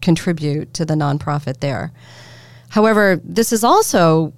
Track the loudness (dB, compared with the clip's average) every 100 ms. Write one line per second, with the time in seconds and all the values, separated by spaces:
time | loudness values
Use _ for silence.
0 | 0 0 0 -4 -4 -6 -6 -6 -4 -2
1 | -2 -2 -4 -6 -6 -6 -6 -6 -8 -12
2 | -20 -20 -20 -20 -20 -20 -6 0 2 4
3 | 2 2 -2 -2 0 0 2 2 2 2
4 | 4 4 0